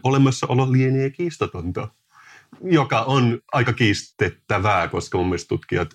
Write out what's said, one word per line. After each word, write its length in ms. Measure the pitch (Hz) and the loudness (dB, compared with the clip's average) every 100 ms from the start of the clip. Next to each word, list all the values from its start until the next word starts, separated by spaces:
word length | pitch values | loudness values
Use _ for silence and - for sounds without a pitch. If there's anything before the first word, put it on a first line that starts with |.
olemassaolo 680 | 131 135 135 123 123 127 131 | 2 4 4 2 0 0 2
lienee 380 | 127 131 135 135 | 2 2 0 -2
kiistatonta, 800 | 139 175 160 - 90 85 92 107 - _ _ - - _ - | -4 -8 -4 -6 -6 -6 -6 -8 -14 _ _ -20 -20 _ -14
joka 380 | 185 165 131 127 | 0 2 2 -2
on 380 | 120 135 120 113 - | 0 2 2 0 -2
aika 220 | 139 120 | 0 0
kiistettävää, 1120 | 113 113 98 - _ 101 - _ 104 92 92 82 | 2 0 0 -6 _ -4 -4 _ -2 0 0 0
koska 300 | 90 - 95 | -4 -4 -2
mun 100 | 90 | -2
mielestä 200 | 87 - | -2 -4
tutkijat 420 | 78 - 98 82 | -6 -4 -4 -4